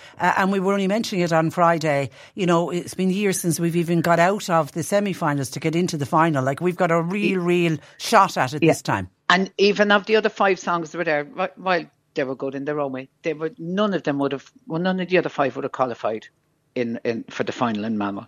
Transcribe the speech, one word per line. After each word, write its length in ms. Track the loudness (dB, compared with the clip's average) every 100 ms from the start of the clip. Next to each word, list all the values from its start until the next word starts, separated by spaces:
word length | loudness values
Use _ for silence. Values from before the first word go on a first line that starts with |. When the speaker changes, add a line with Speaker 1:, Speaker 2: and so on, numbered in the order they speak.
| -20 -2
Speaker 1:
uh, 140 | 0 2
and 160 | 2
we 80 | 2
were 120 | 0
only 140 | 0 0
mentioning 380 | 0 -2 -2
it 80 | 2
on 180 | 2 2
Friday. 600 | 4 4 4 2 0 -2 -8 -14 -2
You 100 | 2
know, 240 | 2 0
it's 240 | -4 -6
been 160 | -2 0
years 300 | 0 0 0
since 180 | -2 0
we've 180 | 0 0
even 260 | 0 0
got 180 | 4 4
out 280 | 4 2 0
of 220 | 0 0
the 140 | -4
semi-finals 640 | -2 0 0 -2 -2 0 -4
to 100 | -4
get 140 | -2
into 220 | 0 0 -2
the 100 | 0
final. 380 | 4 4 2
Like, 160 | 0 0
we've 160 | -2 0
got 160 | 2
a 100 | 2
real, 380 | 0 -2 0 0
Speaker 2:
Yeah. 40 |
Speaker 1:
real 340 | 2 2 2 -2 -6 -12
shot 380 | 2 4 4 2
at 180 | -2
it 80 | 2
Speaker 2:
Yeah. 80 | 2
Speaker 1:
this 120 | 2
time. 260 | 0 -2 -4 _ 0
Speaker 2:
And 220 | 2 2 2
even 320 | 2 4 4
of 160 | 2 4
the 80 |
other 140 | 2 2
five 320 | 2 0 0
songs 320 | -2 -4 -4
that 60 | -4
were 60 |
there, 200 | -2 -2
wh-, 340 | -4 -6 -6 -4
while 280 | -2 -2 -4 _ _
they 100 | -4
were 100 | -4
good 220 | -4 -8 -6
in 80 |
their 160 | -6 -4
own 100 | -4
way, 180 | -6 -12 _
they 120 | -6
were, 160 | -4 -6 -8
none 360 | -4 0 0
of 80 | 0
them 160 | -2 -2
would 140 | -2
have, 180 | -4 -10 _ -8
well, 140 | -2
none 180 | 0 -2
of 100 | 0
the 100 | 0
other 100 | 2
five 260 | -2 -2
would 80 | -2
have 80 | -6
qualified 560 | -2 -4 -2 -4 -6 -10 _ _ _ _
in, 240 | -6 -4 -4
in 180 | -4 -4
for 200 | -6 -8
the 80 | -6
final 320 | -2 -2 -2
in 120 | -4 -4
Malmo. 280 | -4 -6